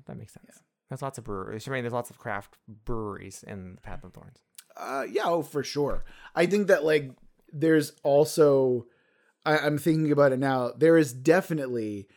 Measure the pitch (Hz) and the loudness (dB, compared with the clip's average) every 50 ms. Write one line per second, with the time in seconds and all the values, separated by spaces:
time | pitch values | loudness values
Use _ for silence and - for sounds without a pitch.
0 | 127 - - - 107 - - - - _ _ _ _ _ _ _ _ - 139 131 | -18 -18 -16 -16 -18 -20 -20 -20 -20 _ _ _ _ _ _ _ _ -16 -14 -12
1 | - 135 - - 113 113 104 95 92 104 107 110 - - 135 131 120 120 117 120 | -10 -12 -12 -12 -12 -10 -10 -10 -10 -10 -12 -12 -10 -8 -8 -8 -6 -6 -6 -8
2 | 120 - - _ - 120 104 98 101 _ _ _ _ - 110 107 107 - 123 113 | -8 -10 -14 _ -12 -10 -10 -10 -10 _ _ _ _ -20 -20 -14 _ -8 -6 -6
3 | 110 104 98 - 95 98 95 - - - 110 98 92 92 90 90 - 107 92 90 | -6 -8 -10 -10 -14 -16 -18 -18 -16 -16 -14 -14 -14 -16 -18 -20 -16 -14 -14 -14
4 | - 92 - - - - - _ _ _ _ - - _ _ - - - 131 139 | -16 -18 -20 -20 -20 -20 -20 _ _ _ _ -20 -20 _ _ -16 -12 -10 -8 -8
5 | 131 - - - - - 170 170 147 143 - 147 135 - - 143 147 131 - - | -8 -6 -6 -4 -2 -2 -2 -2 -4 -4 -6 -6 -6 -4 -4 -2 -2 -2 -2 -4
6 | - - - - - - - - 170 175 190 208 202 180 196 160 147 156 156 151 | -4 -6 -12 -20 -20 -6 -2 0 2 2 2 2 4 4 4 4 4 2 0 0
7 | 143 131 127 _ _ _ _ _ _ _ - 147 151 160 160 156 143 147 - _ | 0 -4 -12 _ _ _ _ _ _ _ -6 -2 2 4 4 4 2 0 -6 _
8 | - 151 139 143 160 156 - 170 156 147 139 135 131 127 123 120 113 - _ _ | 0 2 4 4 4 4 4 4 6 6 6 6 4 2 0 -2 -4 -8 _ _
9 | _ _ _ _ _ _ _ _ - 156 151 156 139 151 151 143 - 175 156 160 | _ _ _ _ _ _ _ _ -2 0 0 0 2 0 -2 0 0 0 0 2
10 | 156 151 147 143 143 139 131 127 139 139 135 131 123 120 120 123 143 165 165 165 | 2 2 4 4 4 4 4 2 0 0 0 0 -2 -4 -2 2 4 6 6 6
11 | 156 131 120 127 131 160 160 185 185 - 165 156 139 127 123 117 110 107 104 101 | 4 2 -2 0 2 2 4 4 2 -2 -6 -6 -6 -6 -6 -6 -6 -6 -8 -10
12 | 98 - _ | -12 -16 _